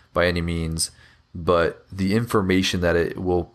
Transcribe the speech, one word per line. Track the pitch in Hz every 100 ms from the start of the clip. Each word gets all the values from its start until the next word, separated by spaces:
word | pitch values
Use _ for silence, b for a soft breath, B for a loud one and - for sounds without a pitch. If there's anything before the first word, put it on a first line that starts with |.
| B
by | 85 87
any | 87
means, | 85 85 80 82 - b b b b 92
but | 82 87 82 - -
the | 95 95 107
information | 120 113 92 92 95 92
that | 87 85
it | 82 -
will | 92 90 85